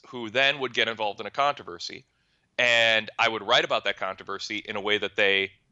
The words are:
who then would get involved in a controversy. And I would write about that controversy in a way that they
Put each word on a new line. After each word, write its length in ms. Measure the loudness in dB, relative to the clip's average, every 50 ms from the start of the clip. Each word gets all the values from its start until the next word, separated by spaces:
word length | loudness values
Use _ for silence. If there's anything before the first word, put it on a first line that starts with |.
| -18
who 220 | -14 -12 -10 -10 -4
then 300 | 0 2 2 2 2 0
would 140 | -4 -2 0
get 160 | 0 0 0
involved 320 | 0 -4 -4 -6 -4 -6
in 40 | -10
a 60 | -8
controversy. 720 | -2 0 0 0 0 -4 -10 -14 -12 -12 -12 -12 -14 -16 -18 _ _ _ _ _ _ _ _ _ _
And 520 | 0 2 4 4 4 4 4 4 2 0 -2 -2
I 120 | 0 0 0
would 120 | 0 -2
write 240 | 0 2 2 2 4
about 200 | 2 0 0 0
that 120 | -2 -2
controversy 600 | -2 -4 -6 -6 -8 -10 -10 -10 -8 -8 -8 -8
in 180 | -8 -8 -6 -8
a 60 | -4
way 160 | 0 0 0
that 180 | 0 0 -2 0
they 360 | 2 2 4 4 2 2 -2 -6 _ _ _